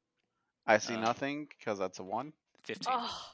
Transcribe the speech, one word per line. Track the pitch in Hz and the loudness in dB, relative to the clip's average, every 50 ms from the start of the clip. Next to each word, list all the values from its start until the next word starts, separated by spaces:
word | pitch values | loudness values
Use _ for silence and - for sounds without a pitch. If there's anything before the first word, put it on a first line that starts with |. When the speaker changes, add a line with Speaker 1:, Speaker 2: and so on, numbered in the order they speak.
| _ _ _ _ _ _ _ _ _ _ _ _ - | _ _ _ _ _ _ _ _ _ _ _ _ 4
Speaker 1:
I | 123 110 104 | 6 6 6
see | - - 117 | 6 2 -2
Speaker 2:
Uh, | 110 | 2
Speaker 1:
nothing, | 110 113 120 - 139 139 143 151 147 - - - - | 2 2 2 2 0 -4 -4 -4 -8 -10 -14 -8 -4
'cause | 117 104 95 | -4 -2 0
that's | 95 92 - - | -2 -4 -4 -6
a | 95 | -10
one. | 92 101 113 131 156 - _ _ _ _ - - | -6 -4 -6 -6 -6 -12 _ _ _ _ -18 -10
Speaker 2:
Fifteen. | - 214 196 - 247 262 | -10 -8 -6 -2 -2 0
Speaker 3:
Oh. | 240 240 240 - - - - | 0 -2 -4 -6 -8 -10 -14